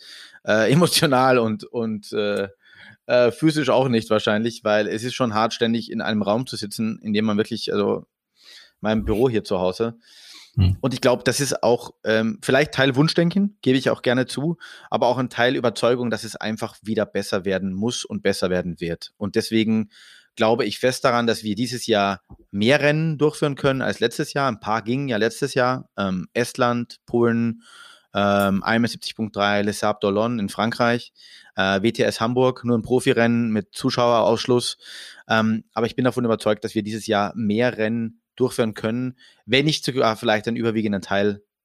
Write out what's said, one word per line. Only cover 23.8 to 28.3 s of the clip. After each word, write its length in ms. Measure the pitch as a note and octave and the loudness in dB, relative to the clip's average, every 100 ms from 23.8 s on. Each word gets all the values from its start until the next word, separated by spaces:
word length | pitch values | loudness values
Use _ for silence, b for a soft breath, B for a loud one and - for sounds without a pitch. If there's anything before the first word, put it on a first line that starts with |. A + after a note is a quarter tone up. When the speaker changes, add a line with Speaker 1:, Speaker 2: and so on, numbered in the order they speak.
Speaker 1:
als 200 | G#2+ G#2 | -2 -2
letztes 320 | A#2 - D3 | -2 -2 -4
Jahr. 180 | C#3+ C3+ | -2 -2
Ein 80 | G#2 | -2
paar 220 | G#2 A2 | -2 -4
gingen 260 | G#2 C3 C#3 | -2 -4 -2
ja 80 | G#2+ | 0
letztes 380 | A2+ - C#3 | 0 0 -2
Jahr. 360 | C3+ B2 B2+ - - | 2 2 0 -6 -4
Ähm, 320 | G2 F#2 - | -2 -2 -4
Estland, 680 | A#2 B2 - A#2+ A#2+ A#2+ - - | -2 -2 0 0 0 -4 -12 -4
Polen, 560 | A#2+ A#2 A#2 A#2 A2+ B B B B B | 2 2 2 0 -4 B B B B B
ähm, 480 | G2 G2+ | 0 2